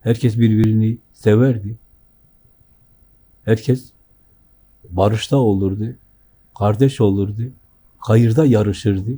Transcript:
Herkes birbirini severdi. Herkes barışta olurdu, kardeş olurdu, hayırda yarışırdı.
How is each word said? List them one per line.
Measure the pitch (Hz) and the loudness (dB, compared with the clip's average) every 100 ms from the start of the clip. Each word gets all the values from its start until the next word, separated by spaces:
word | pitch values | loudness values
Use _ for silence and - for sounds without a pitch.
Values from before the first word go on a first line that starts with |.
Herkes | - 117 127 110 | -2 0 0 2
birbirini | 113 107 110 110 110 117 _ | 2 4 2 2 0 -4 _
severdi. | _ - 107 131 117 101 113 _ _ _ _ _ _ _ _ _ _ _ _ _ _ _ _ | _ 0 2 2 0 -6 -12 _ _ _ _ _ _ _ _ _ _ _ _ _ _ _ _
Herkes | - 110 - 127 - _ _ _ _ _ _ _ _ _ - | -2 -2 0 -4 -4 _ _ _ _ _ _ _ _ _ -14
barışta | 87 101 110 - 143 | -2 0 0 -2 0
olurdu, | 120 98 98 98 110 127 _ _ _ _ _ - | 2 0 -2 -4 -8 -12 _ _ _ _ _ -4
kardeş | 101 104 135 135 | -2 2 0 2
olurdu, | 107 98 101 104 123 - _ _ _ _ | 0 0 -4 -6 -10 -12 _ _ _ _
hayırda | - 113 117 113 156 | 0 2 4 2 2
yarışırdı. | 110 104 95 107 98 101 | 2 0 -2 -2 -2 -4